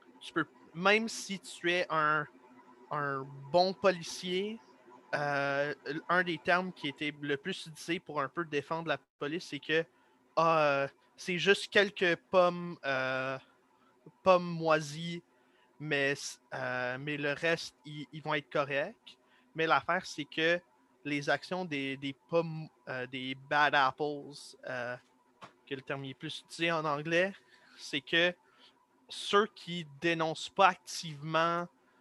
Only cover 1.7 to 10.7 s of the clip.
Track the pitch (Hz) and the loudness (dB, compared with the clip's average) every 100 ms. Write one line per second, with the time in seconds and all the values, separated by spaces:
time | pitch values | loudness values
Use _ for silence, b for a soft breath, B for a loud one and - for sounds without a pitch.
1.7 | 180 - 156 151 151 151 - - - - | 0 0 2 4 2 -2 -10 -20 -20 -20
2.7 | - - 147 143 135 139 139 135 175 185 | -20 -8 -4 -2 -4 -8 -14 0 2 4
3.7 | 190 196 180 160 - 180 180 208 226 - | 2 2 2 -2 -8 -4 -2 -4 -8 -16
4.7 | - - - - 143 143 143 139 139 147 | -20 -20 -20 -8 -4 -2 0 0 0 -2
5.7 | - 127 151 - 175 180 156 180 180 185 | -4 -8 -6 0 2 2 -2 2 2 0
6.7 | - 143 - 147 147 - 143 185 185 165 | -6 -8 -4 -4 -4 -4 -4 -4 -8 -10
7.7 | 147 - 175 - 147 135 - 165 143 139 | -10 -6 -6 -4 -4 -4 -4 -4 -4 -2
8.7 | 165 165 139 _ - 143 165 - 143 - | -4 -2 -4 _ -8 -6 -6 -8 -8 0
9.7 | 156 160 _ _ _ _ - 165 160 147 | 0 0 _ _ _ _ 2 4 6 4